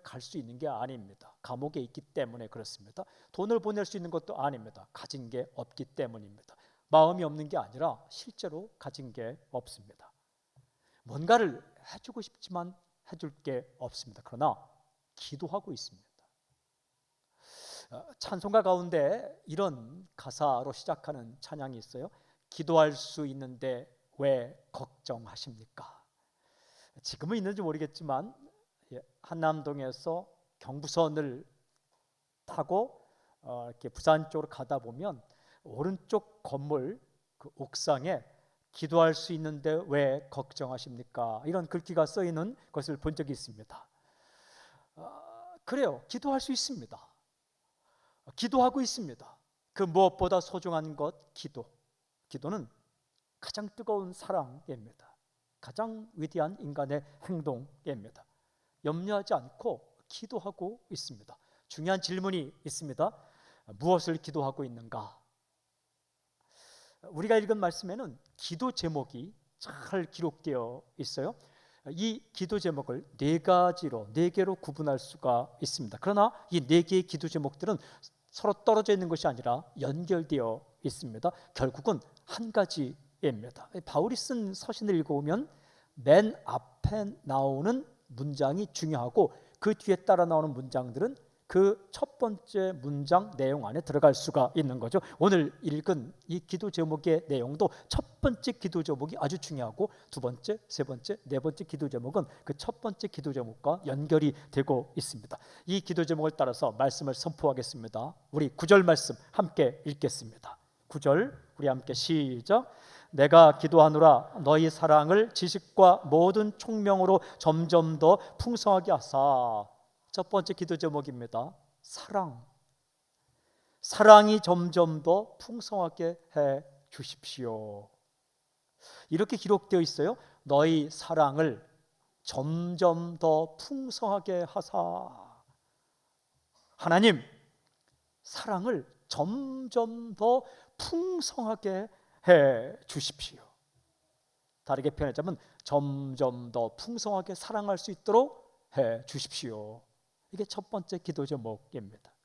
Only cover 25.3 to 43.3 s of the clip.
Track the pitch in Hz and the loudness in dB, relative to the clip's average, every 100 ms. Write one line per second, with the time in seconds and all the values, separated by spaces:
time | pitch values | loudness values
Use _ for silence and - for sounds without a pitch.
25.3 | - - 113 110 - - - _ _ _ | -16 -16 -18 -20 -20 -20 -20 _ _ _
26.3 | _ _ _ _ _ _ _ - - 151 | _ _ _ _ _ _ _ -14 -10 -6
27.3 | 226 190 202 170 151 147 - 156 135 208 | -4 -4 -4 -6 -6 -8 -10 -6 -6 -6
28.3 | - - _ _ _ - 123 - _ - | -16 -20 _ _ _ -20 -20 -20 _ -14
29.3 | 170 160 156 147 143 131 - 170 170 196 | -4 -2 -2 -6 -8 -10 -10 -8 -8 -10
30.3 | _ _ _ - 139 147 170 160 151 143 | _ _ _ -16 -12 -4 0 0 0 -6
31.3 | 127 - _ _ _ _ _ _ _ _ | -8 -16 _ _ _ _ _ _ _ _
32.3 | _ - - 151 185 254 - _ _ _ | _ -12 -8 -2 -2 -2 -8 _ _ _
33.3 | _ - 120 120 117 123 - - 156 156 | _ -14 -12 -12 -14 -16 -4 2 2 0
34.3 | 156 151 - 131 139 117 120 196 131 _ | -10 -10 -12 -8 -8 -8 -12 -12 -12 _
35.3 | _ _ _ 151 110 165 190 - 208 - | _ _ _ -14 -8 -6 -6 -4 -6 -6
36.3 | _ - 139 143 151 135 240 _ _ _ | _ -10 -8 -4 -4 -4 -10 _ _ _
37.3 | _ 143 - 139 - - 139 156 160 - | _ -20 -16 -12 -6 -2 -2 -2 -8 -10
38.3 | _ _ _ _ - 156 170 165 156 - | _ _ _ _ -12 0 4 4 2 -6
39.3 | 160 156 151 151 160 190 143 139 139 139 | -8 -8 -6 -4 -4 -2 0 0 -2 -8
40.3 | - 131 - 131 127 135 120 123 - 117 | -12 -12 -10 -10 -10 -14 -16 -12 -8 -6
41.3 | 110 147 185 165 175 165 165 156 202 180 | -6 -6 -6 -6 -8 -4 0 0 0 -4
42.3 | 160 196 269 _ 151 139 143 160 151 143 | -4 -6 -10 _ -10 -8 -6 -6 -6 -8